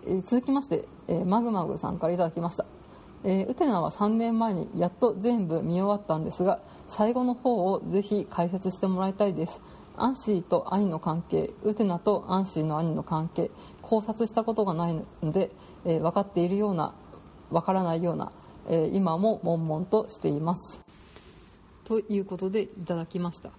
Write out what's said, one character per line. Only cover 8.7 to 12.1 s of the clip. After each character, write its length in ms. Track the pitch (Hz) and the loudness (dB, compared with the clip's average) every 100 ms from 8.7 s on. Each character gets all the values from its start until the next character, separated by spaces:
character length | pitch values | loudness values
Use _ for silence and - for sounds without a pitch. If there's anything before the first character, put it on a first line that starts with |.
し 80 | 185 | -2
て 80 | 190 | -2
も 140 | 185 | 0
ら 80 | 190 | -2
い 40 | |
た 140 | 196 208 | 2 0
い 60 | |
で 140 | 156 165 | 2 -4
す。 140 | - - - - - | -6 -18 -20 -20 -2
ア 120 | 240 | -2
ン 80 | 262 | -2
シ 220 | - 190 | 0 0
ー 40 | |
と 320 | - 175 - | 2 0 2
兄 140 | 196 202 | 2 2
の 120 | 156 | 0
関 220 | - 165 | -2 -2
係、 320 | - 160 151 - | 0 0 0 -2
ウ 100 | 208 214 | -2 2
テ 80 | |
ナ 160 | 208 170 | 0 2
と 260 | - | 2